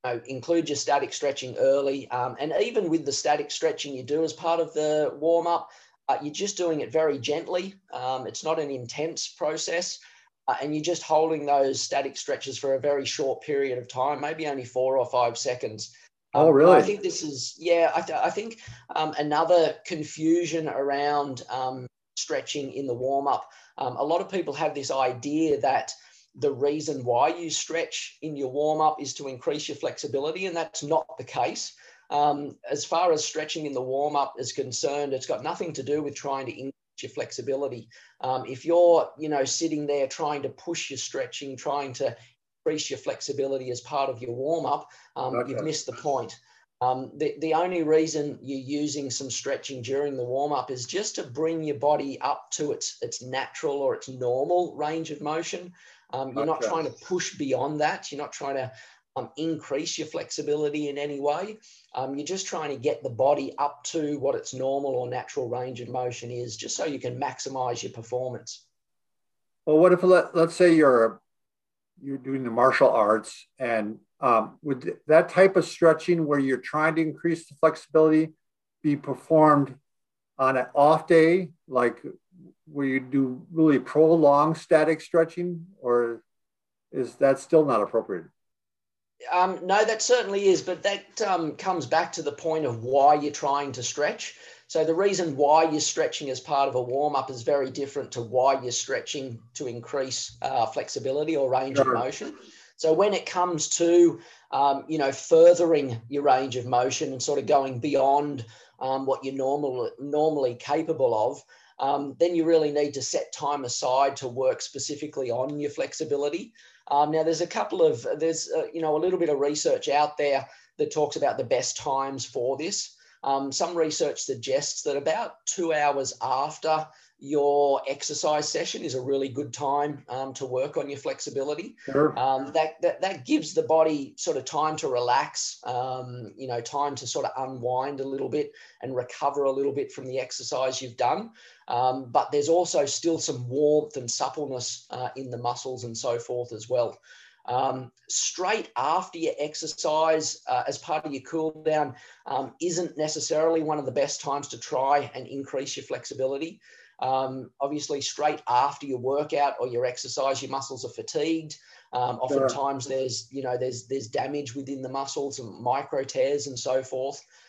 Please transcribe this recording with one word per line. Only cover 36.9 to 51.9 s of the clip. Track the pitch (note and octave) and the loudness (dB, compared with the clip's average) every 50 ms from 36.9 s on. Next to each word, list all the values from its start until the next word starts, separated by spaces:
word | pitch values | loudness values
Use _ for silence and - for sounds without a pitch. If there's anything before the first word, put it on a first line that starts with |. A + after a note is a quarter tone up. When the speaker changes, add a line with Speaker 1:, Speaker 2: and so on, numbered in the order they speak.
| _ - | _ -14
Speaker 1:
your | - B2+ | -14 -12
flexibility. | - D3 A#2 - - - A2+ C3+ C3 C3+ C#3+ C3 B2 A2+ A2+ _ - - - _ _ _ | -8 -8 -8 -8 -8 -8 -4 -4 -2 -2 -2 -6 -6 -10 -14 _ -20 -20 -20 _ _ _
Um, | - C#3+ - - A2+ | -4 -4 -4 -4 -4
if | G#2+ C3 A#2 - | -8 -10 -8 0
you're, | D#3 E3+ F3 F3 E3+ E3+ D#3+ - - - | 4 6 8 8 8 8 6 4 2 -6
you | C#3 D#3 | -8 -4
know, | D3+ D3+ C#3 C3+ | -2 0 0 0
sitting | C#3 - - E3 D#3+ D3+ D3+ D3 | 0 0 -2 -2 -2 -2 -2 0
there | C#3+ C#3+ C#3+ C3+ | 0 0 0 0
trying | C3 - - D#3+ D3 D3+ C#3+ C3+ | -2 -2 -4 -4 -4 -2 -4 -6
to | C3+ | -8
push | - - - E3+ E3+ D#3+ - - | -8 -10 -8 -6 -6 -6 -6 -8
your | C#3+ | -8
stretching, | A#2+ - - - C3+ C3 A#2 - - D3 C#3 C3 | -8 -8 -6 -6 -6 -6 -6 -8 -10 -10 -10 -12
trying | A#2+ - D3+ C#3+ C#3+ C#3 C3+ A#2+ | -6 -4 -2 -2 -2 -4 -6 -4
to | - C#3 B2 - - - - _ _ _ _ _ _ _ | -2 -2 -2 -2 -6 -18 -20 _ _ _ _ _ _ _
increase | D#3 D#3 D3+ - - | -2 -2 -2 -4 -6
your | C3+ B2+ | -6 -6
flexibility | - C#3+ - - - - C3+ B2 C3+ C3+ C3+ C3 B2+ B2+ | -4 -6 -6 -6 -6 -6 -2 -2 -2 -2 -2 -4 -4 -6
as | B2 A#2+ | -8 -8
part | - - D3+ C#3+ C#3 C3+ | -8 -4 -2 0 0 0
of | B2+ A2 | -2 -6
your | B2+ A#2+ A#2 | -8 -8 -6
warm-up, | B2 C3 D3 E3 E3 C#3+ B2+ C#3+ D#3 - - - - - _ _ | -4 -2 -2 -2 0 0 -2 -2 -2 -4 -14 -20 -20 -20 _ _
um, | C3+ C3 C3 A#2+ | -6 -6 -2 -2
Speaker 2:
Gotcha. | A#2 B2 C#3 | -2 -2 -2
Speaker 1:
you've | C3 A2+ - | -4 -4 -4
missed | D#3 D3+ - - | -4 -4 -4 -6
the | - A#2+ | -8 -10
point. | - - D3+ C#3 B2+ A#2 - - - _ _ _ _ _ _ _ _ | -6 -4 -2 -2 -2 -4 -6 -12 -20 _ _ _ _ _ _ _ _
Um, | B2+ B2+ B2+ C3 C3 - - | 0 0 0 0 -4 -10 -6
the, | C#3+ D#3 C#3+ - C#3+ | -4 -4 -4 -2 -4
the | D#3+ E3 D#3 | -2 0 2
only | D#3+ F3 F3+ F#3 E3+ | 2 2 2 0 0
reason | D#3+ D3+ D#3 D#3+ D#3+ D#3 D3 D#3 D3 D3 A#2+ - | 4 4 6 4 4 2 0 -2 -2 -4 -6 -8
you're | - C3 C#3 C3+ | -10 -8 -8 -8
using | B2+ B2+ C#3+ D3 D3+ D3 C3+ D3 C#3 C3 | -6 -4 -2 -2 -2 -2 -2 -4 -6 -6
some | A#2 - C#3 C3 | -6 -6 -6 -6
stretching | A#2+ - - - - - - - C#3 B2+ | -8 -6 -4 -4 -6 -4 -6 -10 -10 -10
during | A2+ B2 C3+ C#3 D3 D3 C3+ | -6 -4 -2 -2 -2 -2 -2
the | B2+ B2 | -4 -4
warm-up | B2 B2+ C3+ C#3+ D3 D3 C3 - - | -2 -2 -2 0 0 0 -2 -2 -4
is | C3 B2 A#2 | -8 -8 -8
just | - - F#3+ A3 - - | -6 -6 -4 -4 -4 -6
to | - - | -8 -10
bring | C3 A#2+ C#3+ D#3+ D#3+ E3 D#3+ D#3 | -8 -4 -2 -2 0 0 -2 -2
your | D3+ C#3+ | -4 -4
body | A2+ D3 D3 | 0 2 2